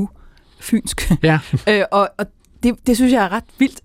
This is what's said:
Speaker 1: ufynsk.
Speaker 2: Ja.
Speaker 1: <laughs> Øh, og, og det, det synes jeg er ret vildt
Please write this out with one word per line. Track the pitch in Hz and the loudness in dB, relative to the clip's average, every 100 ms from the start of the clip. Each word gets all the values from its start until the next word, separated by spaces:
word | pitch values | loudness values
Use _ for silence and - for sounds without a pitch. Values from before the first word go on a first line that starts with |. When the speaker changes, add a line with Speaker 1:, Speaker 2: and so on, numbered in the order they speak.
| 196 - - _ _ _ | -6 -8 -20 _ _ _
Speaker 1:
ufynsk. | - 220 - - - 160 | -4 -2 -2 -2 0 2
Speaker 2:
Ja. | 160 156 - | 2 0 0
Speaker 1:
<laughs> | 131 - | -4 0
Øh, | 208 185 | 0 0
og, | 202 190 - | 0 -2 -4
og | 208 _ _ - | -10 _ _ -4
det, | 240 240 - | -2 -2 -2
det | 226 | 2
synes | 254 | 2
jeg | 247 | 2
er | 190 | 0
ret | 214 - - | -4 -8 -2
vildt | 262 - | -2 -2